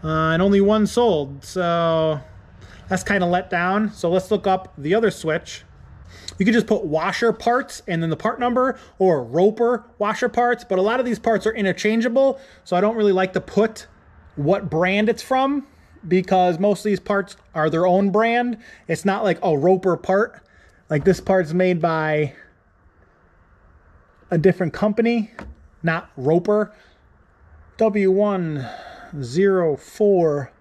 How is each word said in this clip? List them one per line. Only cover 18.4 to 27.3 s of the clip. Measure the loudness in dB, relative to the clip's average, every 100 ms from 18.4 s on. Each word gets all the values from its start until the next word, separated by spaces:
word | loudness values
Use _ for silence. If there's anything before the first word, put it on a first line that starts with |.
| -2 -6 -12 -20 -8
It's | -2
not | -2 0 0
like | 0
a | 0 2
Roper | 2 2 2 -2
part. | 0 0 0 -6 _ _ -20 _ _
Like, | 0
this | 2 0
part's | 2 0 2
made | 0 2 2
by | 0 0 0 0 -2 -6 -20 _ _ _ _ _ _ _ _ _ _ _ _ _ _ _ _ _ _
a | 2
different | 2 2 -4
company, | -2 -2 0 0 0 -4 -10 -20 -20 -20 _
not | -4 -4 -8 -4
Roper. | 0 2 2 0 -2 -8 _ _ _ _ _